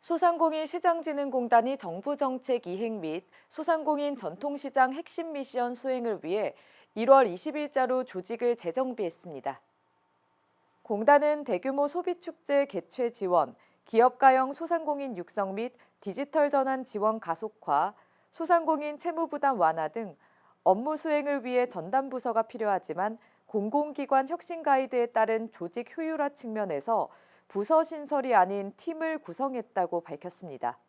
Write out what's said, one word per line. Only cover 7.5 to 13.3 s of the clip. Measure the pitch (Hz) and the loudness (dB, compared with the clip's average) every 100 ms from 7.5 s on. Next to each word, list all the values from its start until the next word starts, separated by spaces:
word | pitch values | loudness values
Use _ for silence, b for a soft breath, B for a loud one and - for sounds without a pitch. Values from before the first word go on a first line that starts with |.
| 294 | -6
일자로 | 294 277 254 254 254 | -4 -2 0 0 -2
조직을 | 185 180 233 240 233 | -8 -8 -2 0 0
재정비했습니다. | 175 202 262 233 180 - 180 143 143 127 _ _ _ _ _ _ _ _ _ _ _ _ | -4 -2 -4 -4 -6 -6 -14 -8 -8 -10 _ _ _ _ _ _ _ _ _ _ _ _
공단은 | - 208 226 285 294 302 | -6 0 6 6 6 0
대규모 | 285 180 262 277 285 | -2 -2 -2 0 0
소비축제 | 349 359 349 - - - 285 277 | 0 -4 -6 -8 -14 0 0 2
개최 | 196 - - 240 | -4 -8 -4 -4
지원, | 233 190 | -2 2